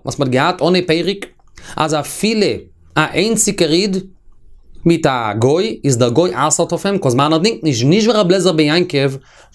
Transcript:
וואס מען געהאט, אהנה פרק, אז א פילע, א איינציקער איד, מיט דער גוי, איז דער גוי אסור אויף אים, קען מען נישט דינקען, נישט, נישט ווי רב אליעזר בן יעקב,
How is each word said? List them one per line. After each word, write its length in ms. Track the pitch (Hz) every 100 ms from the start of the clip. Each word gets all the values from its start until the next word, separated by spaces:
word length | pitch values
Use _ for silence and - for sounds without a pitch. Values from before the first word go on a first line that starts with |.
| -
וואס 140 | 120
מען 100 | 135
געהאט, 320 | 127 156 180
אהנה 180 | 156 185 180
פרק, 380 | 160 165 202 - _ - - - -
אז 180 | 156
א 80 | 151
פילע, 540 | 143 - 214 220 180 98 - - - -
א 40 | 156
איינציקער 580 | 143 208 220 - - 165
איד, 260 | 165 208 190 185 - - - - - - - 170
מיט 180 | 170
דער 300 | 160 127 110 104
גוי, 400 | 120 160 220 -
איז 140 | 139 120
דער 120 | 123
גוי 220 | 113 175
אסור 340 | 117 151 151 170
אויף 140 | 165 196
אים, 120 | 196
קען 200 | 139 120
מען 140 | 147
נישט 120 | 160
דינקען, 160 | 196 226
נישט, 220 | 160 120 127
נישט 220 | 190 214
ווי 100 | 214
רב 100 | 180
אליעזר 240 | 190 185
בן 120 | 160
יעקב, 520 | 147 160 175 143 139 135 _ - -